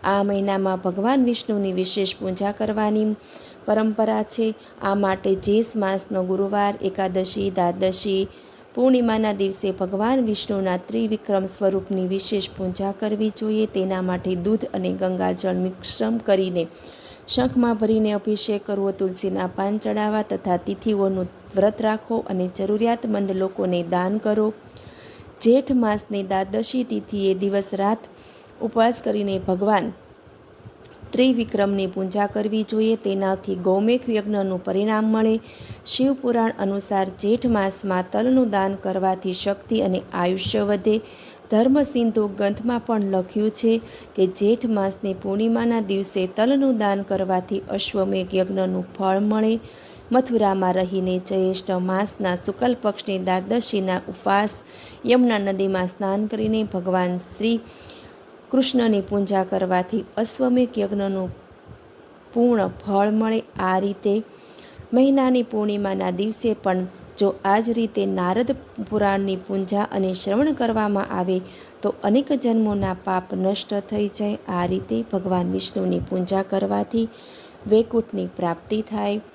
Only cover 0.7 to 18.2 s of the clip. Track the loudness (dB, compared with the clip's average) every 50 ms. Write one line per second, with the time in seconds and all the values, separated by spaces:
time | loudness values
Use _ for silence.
0.7 | 0 0 -2 -2 -2 0 0 2 4 4 4 2 0 -2 -2 -2 -2 0 0 0
1.7 | 0 0 -2 -2 0 0 -2 -2 -2 -4 -4 -4 -2 -2 -2 -4 -2 -2 -4 -2
2.7 | 0 0 0 2 2 2 2 0 -2 -4 -8 -20 -20 -20 -20 -20 -20 -10 -2 0
3.7 | 2 2 2 2 2 0 0 2 2 0 -2 -2 -2 -2 -2 -2 -2 -6 -14 -20
4.7 | -14 -6 -2 0 2 2 2 2 0 0 0 0 0 0 2 2 2 2 2 2
5.7 | -2 -2 0 0 0 -2 -4 -4 -2 -2 0 0 0 0 0 0 2 2 2 0
6.7 | 0 -2 -4 -4 -2 -2 -2 0 0 0 -2 0 -2 -2 -2 -2 0 2 0 2
7.7 | 2 2 0 0 0 0 0 0 0 0 -2 -2 -6 -20 -20 -20 -20 -20 -20 -10
8.7 | -2 2 4 6 6 6 4 2 2 2 2 0 0 0 0 -2 -2 -2 -4 -4
9.7 | -2 -2 -4 -4 -2 0 0 2 2 2 2 0 0 -2 -2 -4 -2 -2 0 0
10.7 | -2 -2 -4 -4 -4 -2 0 0 -2 -4 -2 0 0 0 0 -2 -4 0 0 2
11.7 | 2 0 -2 -2 -2 -2 -2 -2 -2 -2 -2 -2 -2 -2 -4 -4 -8 -6 -6 -6
12.7 | -4 -2 -4 -4 -4 -4 -2 -4 -2 0 -2 -2 -2 -4 -4 -2 0 0 0 0
13.7 | 0 -2 -2 0 0 -2 0 -2 -2 -2 -2 -2 -2 -2 0 0 0 0 -2 -4
14.7 | -6 -4 -2 -2 -2 0 -2 -2 0 0 0 -2 -2 -2 -2 -2 -2 0 -2 -4
15.7 | -4 -6 -8 -8 -4 -2 -2 0 -2 -2 2 2 2 2 2 0 -2 -4 -4 -4
16.7 | -8 -20 -20 -20 -20 -20 -20 -20 -20 -20 -8 -4 -2 0 0 2 2 2 2 2
17.7 | 2 0 2 2 2 2 2 2 0 -2